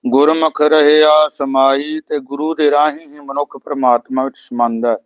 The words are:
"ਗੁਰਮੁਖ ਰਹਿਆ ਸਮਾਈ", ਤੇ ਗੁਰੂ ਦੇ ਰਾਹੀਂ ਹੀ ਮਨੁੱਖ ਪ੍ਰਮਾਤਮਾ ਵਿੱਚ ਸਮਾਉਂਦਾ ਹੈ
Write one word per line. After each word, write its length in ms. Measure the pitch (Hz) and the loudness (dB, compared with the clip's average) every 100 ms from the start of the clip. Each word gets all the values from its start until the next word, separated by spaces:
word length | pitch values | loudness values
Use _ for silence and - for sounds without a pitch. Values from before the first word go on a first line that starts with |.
| 123 | 0
"ਗੁਰਮੁਖ 540 | 131 151 165 160 - | 2 2 2 -2 0
ਰਹਿਆ 640 | 151 156 147 151 151 151 151 | 2 4 4 4 4 4 2
ਸਮਾਈ", 720 | - 139 135 135 139 147 156 | -4 -4 0 2 0 -4 -8
ਤੇ 200 | _ 147 | _ -8
ਗੁਰੂ 360 | 131 143 156 160 | -8 -6 -6 0
ਦੇ 160 | 147 | 0
ਰਾਹੀਂ 360 | 147 151 147 160 | 2 0 -4 -18
ਹੀ 120 | 147 | -20
ਮਨੁੱਖ 380 | 139 139 147 135 | -10 -8 -8 -10
ਪ੍ਰਮਾਤਮਾ 640 | - 139 131 120 _ 131 | -10 -2 0 0 _ -6
ਵਿੱਚ 140 | 135 - | -6 -8
ਸਮਾਉਂਦਾ 540 | - 120 117 113 120 | -12 -4 -2 -2 -4
ਹੈ 60 | 110 | -4